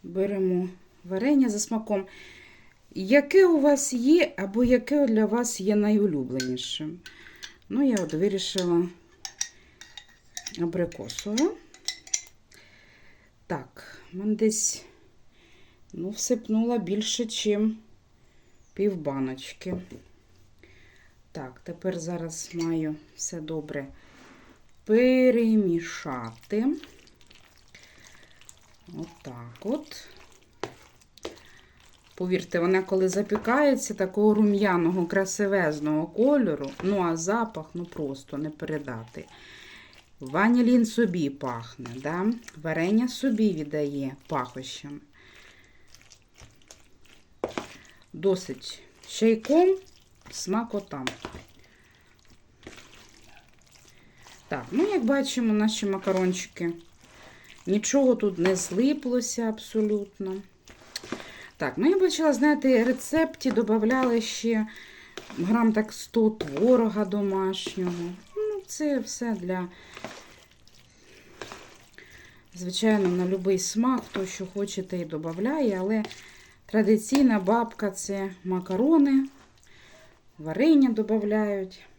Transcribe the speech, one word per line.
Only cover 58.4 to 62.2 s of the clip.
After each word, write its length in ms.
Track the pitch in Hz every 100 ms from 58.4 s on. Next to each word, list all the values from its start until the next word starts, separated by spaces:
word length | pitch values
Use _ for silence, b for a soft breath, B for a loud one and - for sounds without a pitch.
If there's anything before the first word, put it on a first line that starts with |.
| 180 185
злиплося 840 | - 185 262 302 254 247 240 -
абсолютно. 920 | 226 220 - 220 214 214 202 _ 190 190 196 _ - B B B B B B B B _
Так, 100 | 147 -
ну, 120 | 254
я 80 | 392
бачила, 340 | 370 -